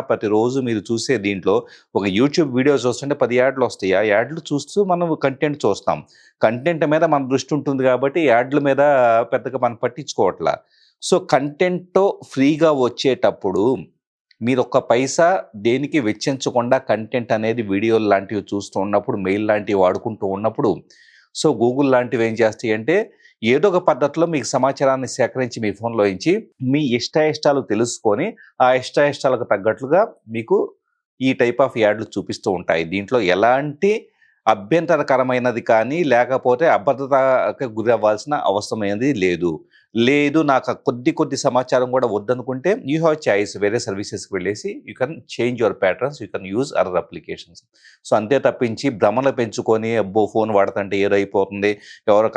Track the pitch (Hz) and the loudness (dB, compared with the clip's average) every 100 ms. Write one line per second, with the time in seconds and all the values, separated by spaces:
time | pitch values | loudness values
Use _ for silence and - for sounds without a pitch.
0 | - 113 110 107 120 135 123 107 98 113 | 2 -2 2 2 2 0 -2 -4 -2 -4
1 | - 120 101 98 92 110 - - _ 101 | 0 0 0 0 2 0 0 -18 _ -2
2 | 101 95 143 147 147 123 135 139 123 113 | 0 2 2 2 0 2 2 2 0 -4
3 | 139 143 117 123 131 135 117 - 95 92 | -6 -2 0 2 0 0 -2 -2 0 2
4 | 107 104 123 160 - 143 - 202 190 175 | 2 2 0 -8 -4 -6 -2 -2 0 0
5 | 175 151 139 127 151 143 113 98 - 76 | 0 0 -2 0 -4 0 -2 0 -2 -4
6 | - _ _ _ 110 120 147 160 151 156 | -8 _ _ _ 0 0 -2 -2 0 2
7 | 165 143 131 135 - 147 139 135 131 123 | 2 0 0 -2 -2 -4 -2 0 2 2
8 | 139 180 156 117 131 143 139 135 147 139 | 0 0 4 4 2 0 2 4 4 4
9 | 120 113 120 127 127 127 120 117 123 - | 4 4 2 -4 -4 -2 -4 -2 -6 -6
10 | 143 - 95 82 80 - _ _ _ _ | -8 0 0 0 -4 -4 _ _ _ _
11 | - 180 180 135 143 147 180 180 180 190 | 0 0 2 0 0 -2 -2 -2 -2 2
12 | 196 - - - 139 156 160 143 123 - | 2 -2 -8 0 2 4 2 2 0 0
13 | 139 123 104 - 98 92 113 123 - _ | -2 2 0 0 -2 0 0 0 -6 _
14 | _ _ _ _ 113 127 123 131 - 120 | _ _ _ _ -2 0 2 -2 0 -2
15 | 131 - 170 185 - 107 110 131 143 156 | 0 2 2 2 -4 -4 0 0 0 -2
16 | 107 104 - 131 139 120 120 131 - 110 | -2 -2 -4 -4 -2 -2 0 0 0 -4
17 | 110 127 110 113 110 117 104 98 113 113 | -2 -6 -2 -2 -2 -4 -2 -2 2 2
18 | 107 98 98 104 - 101 98 101 98 104 | 2 0 0 -8 -4 -8 -6 -6 -2 -2
19 | 113 110 92 101 107 107 101 98 92 98 | -2 -4 -2 0 0 0 0 2 2 0
20 | 117 107 98 95 110 127 131 78 - _ | -6 -8 -6 -2 -4 0 -2 -2 -8 _
21 | _ _ _ - 160 131 120 131 139 123 | _ _ _ -2 -2 2 0 2 2 2
22 | 123 123 113 113 110 104 113 110 113 190 | 0 -2 -2 2 0 0 -4 -2 0 -2
23 | - _ _ _ 110 135 208 180 175 139 | -2 _ _ _ 0 2 4 2 2 2
24 | 143 160 170 156 117 131 135 135 139 131 | 0 0 0 -2 -2 0 0 2 0 0
25 | 123 - 117 127 123 123 110 95 117 113 | -4 -2 -2 0 -6 -4 -4 -4 -4 2
26 | 101 95 156 208 - _ 127 143 147 117 | 0 2 0 0 -4 _ 0 0 0 -2
27 | - 160 156 151 151 143 - 107 117 - | 0 0 0 2 2 0 0 -2 -2 0
28 | 113 104 208 - - - 127 127 127 - | 0 0 -2 -8 -20 0 2 2 0 0
29 | 147 131 135 123 - 104 104 110 131 170 | 0 0 -2 -2 0 0 0 -2 0 0
30 | 226 - - 113 113 196 - - _ _ | 0 -6 -10 -8 -2 -2 -2 -10 _ _
31 | _ _ 131 127 120 120 131 123 104 107 | _ _ -2 2 2 2 0 4 2 2
32 | 113 101 90 110 110 90 90 82 82 98 | -4 -8 -8 -6 -4 -2 -2 -2 -2 -6
33 | 98 127 90 90 113 131 147 139 196 220 | -2 0 2 2 4 2 -2 -2 -2 -2
34 | - _ _ _ - 104 101 165 165 156 | -6 _ _ _ 0 0 0 0 2 0
35 | 143 131 131 127 123 117 - 113 113 160 | 2 0 2 0 0 -2 2 2 2 -2
36 | 156 120 123 127 127 123 160 107 101 127 | 2 2 2 0 0 2 2 2 0 -2
37 | 135 135 131 127 95 - 131 110 110 113 | 0 2 2 2 0 -4 -8 -2 0 2
38 | 107 104 - 147 - 98 - 113 101 104 | 2 0 -4 -2 0 -2 -4 -6 -4 -2
39 | 135 120 92 85 87 78 - _ _ 107 | -2 0 0 0 -2 -4 -12 _ _ 0
40 | 120 143 143 156 147 131 123 113 - 120 | 2 2 2 0 2 0 0 -4 -4 -2
41 | 123 - 147 135 139 123 127 127 127 127 | -4 -2 -4 -2 0 0 0 0 0 0
42 | 123 101 101 127 127 131 170 226 131 156 | 0 -2 -2 -4 -4 -4 -2 -2 -2 0
43 | 160 156 - 101 101 95 101 117 113 98 | 0 0 0 0 -2 -2 -2 -2 -4 -8
44 | 104 101 - 98 92 107 196 269 - 104 | -8 -10 -8 -6 -4 -6 -8 -10 -16 -6
45 | 131 131 - - 120 120 110 92 95 90 | -6 -6 -14 -4 -4 0 -2 0 -2 0
46 | 127 147 104 98 95 101 143 - 92 90 | -6 -8 -12 -12 -6 -4 -2 -2 -2 -2
47 | - 85 - - - - _ _ _ _ | -4 -14 -14 -16 -16 -20 _ _ _ _
48 | - 117 107 135 131 - 120 107 139 107 | -2 -2 2 0 0 0 -4 -2 -4 2
49 | 104 113 135 127 113 98 113 110 113 117 | 2 2 0 -2 -4 -4 0 0 0 -2
50 | 98 107 107 113 110 101 98 - 98 101 | 0 0 0 0 0 2 0 -2 -4 -2
51 | 98 101 101 104 98 101 101 104 - - | 2 2 0 -2 -2 -2 -2 -2 -10 -8
52 | - 104 110 | 2 2 4